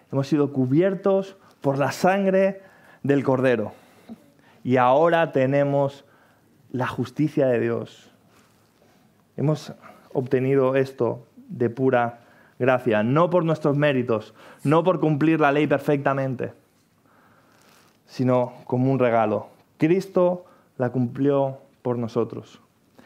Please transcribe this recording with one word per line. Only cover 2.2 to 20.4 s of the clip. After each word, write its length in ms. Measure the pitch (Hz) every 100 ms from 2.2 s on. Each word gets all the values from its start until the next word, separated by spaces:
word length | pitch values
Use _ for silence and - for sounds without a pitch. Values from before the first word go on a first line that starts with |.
| 190 190 190 190 - - - -
del 220 | 131 143
Cordero 500 | 123 127 131 117 104 - - _ - - _ _ _ _
y 140 | 123 127
ahora 540 | 123 135 170 165 156
tenemos 760 | 143 131 143 143 139 139 - - _ _ _ _ _ _
la 140 | 123 120
justicia 640 | - 120 - 151 151 131
de 120 | 117
Dios. 520 | 117 113 123 - - _ _ _ _ _ _ _ _ _ _ _ _ -
Hemos 380 | 139 151 - - - - -
obtenido 600 | 147 127 127 131 139 127 135
esto 500 | 135 - 117 123 - - -
de 160 | 139 120
pura 520 | 113 131 123 117 - - - _ -
gracia, 440 | 127 127 123 107
no 260 | 110 143 170
por 140 | 180
nuestros 320 | 165 156 151 139
méritos, 580 | 147 131 113 110 - - - -
no 220 | 139 160 170
por 160 | 165
cumplir 400 | 156 147 156 160
la 100 | 147
ley 160 | 147 147
perfectamente, 840 | 143 - 143 139 139 135 123 117 - _ _ _ _ _ _ _ _ _ _ _ _ _ _ _
sino 480 | - 127 127 123 -
como 260 | - 123 131
un 80 | 135
regalo. 500 | 123 113 107 104 - - _ -
Cristo 680 | 156 190 190 185 180 180